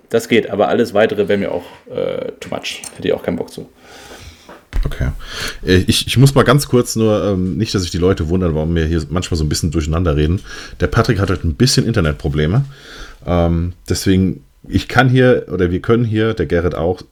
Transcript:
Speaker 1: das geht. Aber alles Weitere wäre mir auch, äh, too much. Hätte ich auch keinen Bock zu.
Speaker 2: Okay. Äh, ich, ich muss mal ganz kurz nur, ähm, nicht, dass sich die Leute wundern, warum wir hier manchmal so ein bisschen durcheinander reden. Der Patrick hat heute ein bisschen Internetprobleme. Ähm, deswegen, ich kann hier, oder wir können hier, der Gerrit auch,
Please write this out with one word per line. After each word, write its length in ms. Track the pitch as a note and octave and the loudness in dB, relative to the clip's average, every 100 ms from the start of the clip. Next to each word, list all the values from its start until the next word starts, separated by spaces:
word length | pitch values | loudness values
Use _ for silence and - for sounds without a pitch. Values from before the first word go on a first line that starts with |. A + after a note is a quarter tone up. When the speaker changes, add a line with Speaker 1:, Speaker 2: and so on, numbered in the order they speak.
| - | -4
Speaker 1:
das 180 | A#2 - | -4 2
geht. 220 | A#2 - | 0 2
Aber 180 | G2 G#2 | 0 0
alles 280 | A2 A#2 G#2 | 2 0 2
Weitere 320 | A2 G#2 G2 | 2 2 0
wäre 100 | G2+ | 0
mir 140 | G2 | -2
auch, 140 | - - - - - | -6 -8 -20 -12 -6
äh, 360 | G1+ G1+ - - | -4 -4 -8 -10
too 100 | - | -10
much. 320 | - - - - - | -10 -10 -12 -16 -8
Hätte 100 | - | -4
ich 60 | |
auch 80 | - | -2
keinen 160 | - F2 | -2 -6
Bock 140 | - | -6
zu. 180 | - - _ - - - - - - - - - - - | -12 -18 _ -20 -20 -20 -20 -20 -20 -20 -20 -6 -2 -2
Speaker 2:
Okay. 240 | - - - - - - - - | -2 -4 -4 -10 -10 -10 -6 2
Äh, 120 | F2+ - | 2 2
ich, 200 | - - | -2 0
ich 100 | A2+ | 4
muss 180 | C#3 C#3 | 6 6
mal 80 | |
ganz 240 | A2+ C#3 - | 4 2 2
kurz 280 | B2 A#2+ A2+ | 0 0 0
nur, 280 | A2 G#2+ | 2 2
ähm, 340 | F#2 F#2+ F#2 D#2+ | 0 0 -2 -2
nicht, 160 | A2 | -2
dass 100 | G#2 | -2
sich 80 | F2 | -2
die 60 | F2+ | 0
Leute 300 | F2+ F#2+ D#2 | 2 2 0
wundern, 260 | F#2 F2+ D#2 | 0 0 0
warum 200 | D#2 E2+ | 0 0
wir 100 | D#2 | 0
hier 160 | E2 D2 | 0 -2
manchmal 280 | E2+ - E2 | -4 -2 -2
so 60 | |
ein 60 | D2+ | 0
bisschen 220 | - F2 | 0 -2
durcheinander 440 | D#2+ D2+ D#2 F2+ D2 | -2 0 0 0 2
reden. 260 | D2+ F#2+ - - - - | 2 0 -4 -16 -14 -6
Der 80 | F2 | -2
Patrick 320 | - A2+ G2 | 0 2 2
hat 100 | G2 | 0
heute 180 | F2+ E2+ | -2 -2
ein 80 | D2+ | 2
bisschen 300 | C3 - - | 2 2 0
Internetprobleme. 800 | A2 D#2+ C#2+ D#2 C#2+ D2+ G#2+ C#3 - - - - - - | 0 0 -2 -4 -2 0 0 -2 -8 -20 -20 -20 -12 -2
Ähm, 480 | F2 E2+ E2+ F2 - - | 2 2 2 -2 -6 -6
deswegen, 540 | F#2 - F#2 F#2 C#2 - _ - | -2 2 2 2 -2 -12 _ -4
ich 200 | - - | -4 0
kann 220 | - C3 | 2 4
hier, 380 | B2+ B2+ B2 - | 4 4 2 0
oder 200 | F2+ F2+ | -2 0
wir 100 | F2+ | 0
können 240 | - A#2 A#2+ | 0 2 2
hier, 280 | G#2+ A2 | 0 0
der 120 | A2 D#2 | -2 0
Gerrit 300 | F2 F2 - | 0 0 -2
auch, 260 | E2 F2+ - | -2 -4 -6